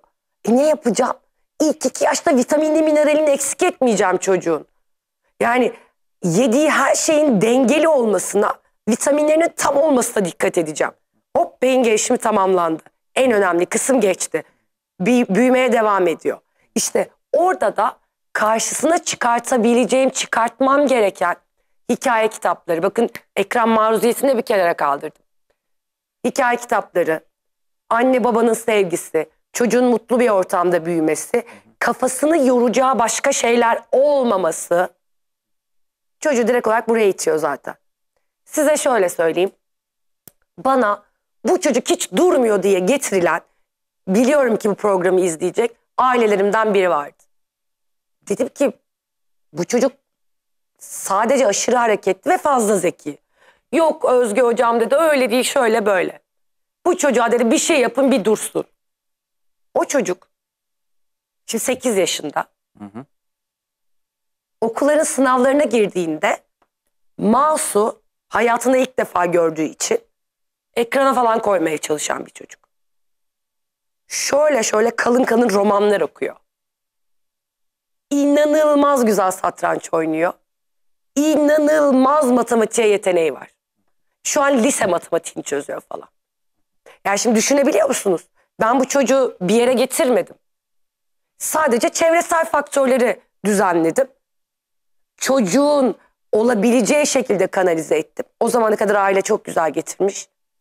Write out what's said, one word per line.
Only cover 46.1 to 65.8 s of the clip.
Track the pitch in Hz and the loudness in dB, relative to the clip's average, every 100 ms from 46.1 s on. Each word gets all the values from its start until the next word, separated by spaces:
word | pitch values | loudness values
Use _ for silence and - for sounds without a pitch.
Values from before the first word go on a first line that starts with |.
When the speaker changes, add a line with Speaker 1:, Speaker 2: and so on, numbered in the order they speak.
| 247 220 202 202 214 220 | 2 2 2 0 0 0
Speaker 1:
biri | 202 185 | 0 0
vardı. | 156 143 - _ _ _ _ _ _ _ _ _ _ - | 0 -4 -14 _ _ _ _ _ _ _ _ _ _ -8
Dedim | 196 - | -4 -4
ki, | - 277 - _ _ _ _ _ _ _ | -2 -2 -4 _ _ _ _ _ _ _
"Bu | 151 | -8
çocuk | 175 240 254 - _ _ _ _ _ _ _ _ | -4 0 -2 -4 _ _ _ _ _ _ _ _
sadece | - - - 196 226 277 247 | -20 -12 -4 -2 2 2 2
aşırı | 196 - 247 | 0 0 0
hareketli | 233 202 196 185 - | 2 0 -2 -4 -2
ve | 359 | -2
fazla | 302 262 208 202 | 0 0 2 0
zeki." | 175 - 147 143 _ _ _ _ _ | -2 -4 -10 -14 _ _ _ _ _
"Yok | 294 320 311 | 0 0 0
Özge | - 247 240 208 | 0 0 0 0
hocam," | 240 226 233 233 | 0 2 0 0
dedi, | 226 | 0
"öyle | 277 330 285 247 | 2 2 2 2
değil, | 247 | 0
şöyle | 240 285 233 226 208 | 0 0 0 0 0
böyle." | 190 156 - _ _ _ _ _ _ 349 | 0 -2 -8 _ _ _ _ _ _ -2
"Bu | 359 | 0
çocuğa," | 294 247 233 | 2 2 2
dedi, | 233 233 | 2 2
"bir | 285 | 2
şey | - 320 | 2 2
yapın, | 233 - 277 | 2 2 2
bir | 254 | 2
dursun." | 196 208 - 160 - _ _ _ _ _ _ _ _ _ _ | 2 -2 -2 -8 -8 _ _ _ _ _ _ _ _ _ _
O | - | -4
çocuk | 330 285 170 180 _ _ _ _ _ _ _ _ _ _ _ _ - | -2 -2 -2 -6 _ _ _ _ _ _ _ _ _ _ _ _ -10
şimdi | 226 | -8
sekiz | - 254 262 196 | -6 -4 -2 -2
yaşında. | 165 - 147 156 - _ _ - | -2 -4 -8 -8 -10 _ _ -20
Speaker 2:
Hı | |
hı. | 101 104 139 _ _ _ _ _ _ _ _ _ _ _ _ _ _ - | -18 -16 -18 _ _ _ _ _ _ _ _ _ _ _ _ _ _ -8
Speaker 1:
Okulların | 226 226 285 302 | -6 -2 0 2
sınavlarına | 302 - 262 254 262 277 | 0 0 2 2 2 2
girdiğinde | 294 226 | 0 0